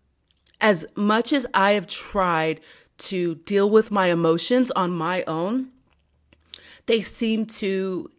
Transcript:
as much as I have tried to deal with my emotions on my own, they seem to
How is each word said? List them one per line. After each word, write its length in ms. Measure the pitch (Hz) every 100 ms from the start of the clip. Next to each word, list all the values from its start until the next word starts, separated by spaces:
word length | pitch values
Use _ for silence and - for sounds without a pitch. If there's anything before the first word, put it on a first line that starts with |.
| _ _ _ _ _ -
as 280 | 220 175 -
much 400 | - 208 214 233
as 100 | 285 233
I 200 | 196 196
have 140 | 208 170
tried 720 | - - 208 185 165 160 160 - - _ -
to 360 | - 190 175
deal 340 | 160 - 202 202
with 220 | 214 220
my 160 | 208 185
emotions 640 | 170 165 165 - 247 247
on 200 | 190 175
my 320 | 175 160 185
own, 440 | - 160 180 254 262 _ _ _ _ _ _ _ _ - - - -
they 160 | 226
seem 420 | 185 - 226 220 220
to 640 | - 196 190 190 185 -